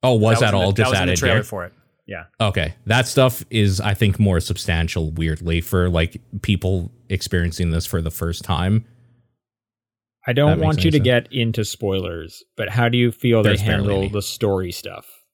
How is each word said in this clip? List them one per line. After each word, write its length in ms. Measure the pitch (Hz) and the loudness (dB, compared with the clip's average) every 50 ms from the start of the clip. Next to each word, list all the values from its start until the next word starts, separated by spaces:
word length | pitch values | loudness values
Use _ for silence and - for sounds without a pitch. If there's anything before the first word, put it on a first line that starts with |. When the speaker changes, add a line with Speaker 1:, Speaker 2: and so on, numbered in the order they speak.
| - | 4
Speaker 1:
Oh, 100 | 127 123 | 4 4
was 240 | 110 104 110 113 110 | 4 4 4 4 4
Speaker 2:
That 120 | 123 107 | 2 2
Speaker 1:
that 20 | 101 98 | 2 2
Speaker 2:
was 40 | |
in 40 | 90 | 2
Speaker 1:
all 60 | 98 | 2
Speaker 2:
the, 60 | 98 104 | 2 2
Speaker 1:
just 0 | |
Speaker 2:
that 140 | 110 127 | 2 2
was 80 | 127 95 | 2 0
in 40 | 92 90 | 2 0
the 40 | |
Speaker 1:
added 80 | 90 85 | 0 0
Speaker 2:
trailer 160 | - - 117 | 0 2 0
Speaker 1:
here? 80 | 120 110 | 0 -2
Speaker 2:
for 220 | - - 98 87 | -4 -8 -10 -10
it. 80 | 90 _ _ _ _ _ _ _ - | -10 _ _ _ _ _ _ _ -14
Yeah. 160 | 101 85 80 _ _ _ | -14 -14 -14 _ _ _
Speaker 1:
Okay. 340 | 110 104 101 - 78 71 - _ _ 107 | -2 0 0 0 -4 -4 -6 _ _ 0
That 200 | 110 123 127 - | 0 2 2 0
stuff 360 | - - 131 127 120 - - _ | 2 2 4 2 2 -2 -12 _
is, 280 | - 113 104 101 98 95 | 0 2 2 2 2 0
I 140 | - 107 98 | 0 -2 0
think, 260 | - 113 101 95 - | 2 2 0 2 4
more 200 | 107 98 90 82 | 2 2 2 2
substantial, 720 | - - - - - - 87 82 82 80 - 87 82 78 | 0 -2 -6 -6 -4 -2 -2 0 0 -2 -2 -4 -4 -4
weirdly, 500 | 80 85 82 80 78 76 87 85 82 85 | -4 -2 -2 -2 -2 -4 -4 -2 -2 -2
for, 280 | 87 - - 92 90 90 | -2 -2 0 0 0 2
like, 300 | 87 82 82 82 - - _ _ - 98 | 2 0 0 -2 -4 -12 _ _ -14 -10
people 500 | - - 101 90 - 92 95 92 85 - _ _ _ _ | -2 -2 -2 0 0 -2 -2 -2 -4 -8 _ _ _ _
experiencing 600 | 98 92 - - - 90 85 87 82 - 90 85 | -6 -6 -4 -2 -2 0 0 -2 -2 -2 -2 -2
this 140 | 80 82 - | -2 -2 -4
for 160 | - - 87 | -2 -4 -4
the 80 | 82 80 | -4 -4
first 320 | - - 82 85 82 - - | -6 -6 -6 -6 -8 -8 -6
time. 420 | - 90 78 87 95 104 110 113 _ _ _ _ _ _ _ _ _ _ _ _ _ _ _ _ _ _ _ _ _ _ _ _ _ _ _ _ - | -4 -4 -2 0 0 0 0 -2 _ _ _ _ _ _ _ _ _ _ _ _ _ _ _ _ _ _ _ _ _ _ _ _ _ _ _ _ -2
Speaker 3:
I 60 | 123 | 0
don't 160 | 127 143 151 | 4 4 4
Speaker 1:
That 80 | 156 165 | 4 4
makes 80 | 156 | 2
Speaker 3:
want 120 | 156 156 147 - | 2 2 2 2
you 40 | 165 | 2
Speaker 1:
any 20 | |
Speaker 3:
to 60 | 151 147 | 4 4
Speaker 1:
sense. 300 | 135 127 123 120 117 - | 4 4 2 2 0 -2
Speaker 3:
get 40 | - | -4
into 300 | 127 117 113 110 117 107 | -2 -2 0 0 -2 -4
spoilers, 760 | - - - - 101 95 95 92 87 85 85 80 85 - - - _ _ - | -4 -6 -6 -4 -2 -2 -2 -4 -6 -8 -10 -12 -14 -18 -20 -20 _ _ -8
but 120 | 110 95 | -8 -4
how 200 | 101 120 120 120 | 0 0 0 2
do 80 | 120 123 | 2 2
you 140 | 120 120 | 2 2
feel 320 | 110 - - 123 117 113 104 | 0 0 2 2 4 4 4
Speaker 1:
There's 180 | 104 104 98 | 4 2 2
Speaker 3:
they 60 | 101 - | 2 0
Speaker 1:
barely 160 | - 98 98 | 0 0 0
Speaker 3:
handle 160 | 104 101 98 98 | 0 0 0 -2
Speaker 1:
any. 60 | 98 | -2
Speaker 3:
the 120 | 104 104 98 | -4 -4 -6
story 480 | - - - 120 104 98 95 92 87 | -6 -6 -4 -2 0 0 0 -2 -6
stuff? 340 | 87 - - 95 92 - - - - _ _ _ | -8 -12 -14 -14 -16 -16 -20 -20 -20 _ _ _